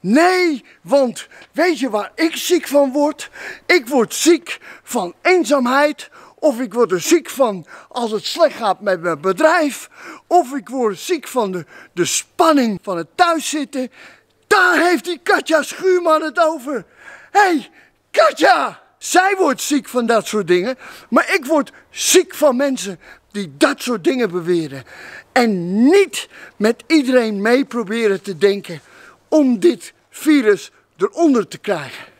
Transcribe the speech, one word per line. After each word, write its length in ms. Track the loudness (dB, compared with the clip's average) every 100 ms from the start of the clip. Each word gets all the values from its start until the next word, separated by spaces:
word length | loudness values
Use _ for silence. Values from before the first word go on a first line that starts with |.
Nee, 640 | 2 2 4 2 0 -2 _ _
want 460 | -2 0 0 -4 -18 -20 -12
weet 280 | -2 0 0
je 100 | -2
waar 220 | -4 -6 -2
ik 200 | -2 -2
ziek 320 | 0 -2 2
van 240 | 2 2
word? 380 | 2 0 -2 -16 -16 -16 -16 0
Ik 220 | 0 2
word 260 | 0 0
ziek 460 | 0 2 2 0 -14 -16 -20
van 300 | -8 -6 -6 -4
eenzaamheid. 880 | 0 2 2 0 2 2 0 -2 -16 -20 -20 _
Of 240 | -2 0
ik 140 | -6
word 180 | -2 0
er 100 | 0
ziek 280 | 2 0 0
van 360 | -2 0 -2 -12 -20 -12
als 240 | -6 -4
het 140 | -4 -6
slecht 300 | 0 0 2
gaat 260 | -2 -2
met 200 | -2 -2
mijn 200 | -2 -2
bedrijf. 680 | -2 2 2 4 0 -4 -16 -20 -20 -20 _
Of 280 | 2 2 -8
ik 140 | -8
word 300 | -4 -4 -4
ziek 280 | -6 -6 -4
van 240 | -4 -4
de, 140 | -6 -12 -20 -16
de 120 | -4 -2
spanning 760 | -2 -8 0 2 4 0 -4
van 160 | -8 -8
het 100 | -8 0
thuiszitten." 760 | 0 2 -4 -6 -6 -6 -8 -12 -20 _ _ _ _
Daar 320 | 2 4 2
heeft 260 | 2 0 -4
die 140 | -8
Katja 380 | -2 -2 2 -2
Schuurman 600 | -2 -4 0 0 2 0
het 180 | 0 0
over. 460 | 0 -2 -8 -10 -10 _ -20 -20 -2
Hé, 80 | 2
hey, 300 | 2 2 -4 _ _ _ _
Katja! 720 | 2 2 4 2 2 0 -8 _ _
Zij 380 | 0 2 2 2
wordt 240 | 0 0
ziek 260 | -2 -2 -2
van 180 | -4 0
dat 220 | 0 0
soort 200 | -6 0
dingen. 300 | 0 0 -8 -14 -20 0
Maar 240 | 0 2
ik 120 | -2 0
word 260 | 0 -2 -10 _
ziek 460 | -6 2 4 2 2
van 200 | 2 2
mensen 440 | -2 -4 -8 -14 -18 -20 _
die 220 | -10 -10 0
dat 240 | 0 0
soort 220 | -6 -4
dingen 280 | -2 -2 -4
beweren. 520 | -4 -4 -4 -4 -12 -18 -20 -20 -20 _
En 520 | 0 0 -2 -2 2 4
niet 380 | 4 2 -4 -14 -20 -20 _
met 280 | -2 -2 0
iedereen 540 | 0 2 0 0 -2
mee 240 | 0 0 0
proberen 560 | -6 -6 -2 -2 -2
te 160 | -6 0
denken 440 | 0 0 -8 -16 _ -20 -20 _ _
om 320 | 2 2 4
dit 340 | 2 2 -10 _ _
virus 640 | -8 0 2 2 0 -2 _ _ _
eronder 500 | -4 2 2 2 -2
te 100 | -10
krijgen. 480 | -6 -6 -6 -16 -20